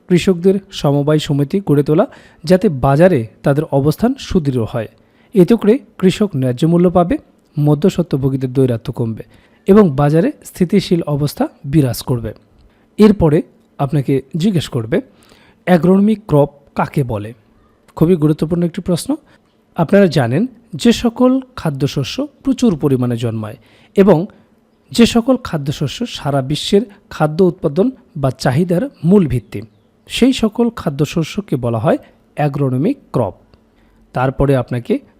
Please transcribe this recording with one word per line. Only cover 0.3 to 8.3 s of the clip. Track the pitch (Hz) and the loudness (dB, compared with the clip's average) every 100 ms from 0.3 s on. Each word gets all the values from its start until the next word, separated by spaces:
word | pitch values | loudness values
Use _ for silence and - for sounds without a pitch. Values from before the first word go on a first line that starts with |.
| 175 185 190 196 | 0 2 0 -4
সমবায় | - 151 143 143 151 | -4 0 0 0 0
সমিতি | - 143 143 196 196 | 0 -2 -2 -2 0
গড়ে | 143 | 0
তোলা, | 143 151 240 - - _ | 2 0 0 -4 -20 _
যাতে | 156 180 214 | 0 2 2
বাজারে | 135 135 139 185 156 110 _ | 0 0 4 4 4 -4 _
তাদের | 156 139 | -2 -2
অবস্থান | 160 139 143 - 233 277 | 0 0 0 0 -2 -2
সুদৃঢ় | - 190 143 123 | -2 -2 0 -2
হয়। | 107 123 107 _ _ _ _ | -2 -6 -8 _ _ _ _
এতে | 208 170 233 | 2 4 4
করে | 202 262 - - | 2 0 -2 -2
কৃষক | 190 - 208 135 | 0 0 -2 -2
ন্যায্য | 131 123 160 | -2 0 2
মূল্য | 170 180 | 2 2
পাবে, | 180 175 285 - _ _ - | 2 0 -2 -6 _ _ -2
মধ্যস্বত্বভোগীদের | 147 147 185 - 165 143 135 | 0 2 0 0 -4 -2 -2